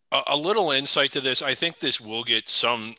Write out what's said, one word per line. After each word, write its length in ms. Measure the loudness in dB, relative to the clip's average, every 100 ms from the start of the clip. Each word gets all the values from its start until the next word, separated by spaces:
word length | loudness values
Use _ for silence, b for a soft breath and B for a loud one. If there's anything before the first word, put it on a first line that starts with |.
| -4
a, 100 | -2 0
a 100 | -2
little 320 | 0 2 2
insight 420 | 2 2 2 2
to 80 | 0
this. 200 | -2 0
I 140 | 0 -2
think 240 | -4 -4
this 200 | -2 -2
will 240 | -4 -6
get 240 | 0 0 0
some 460 | 2 2 0 -4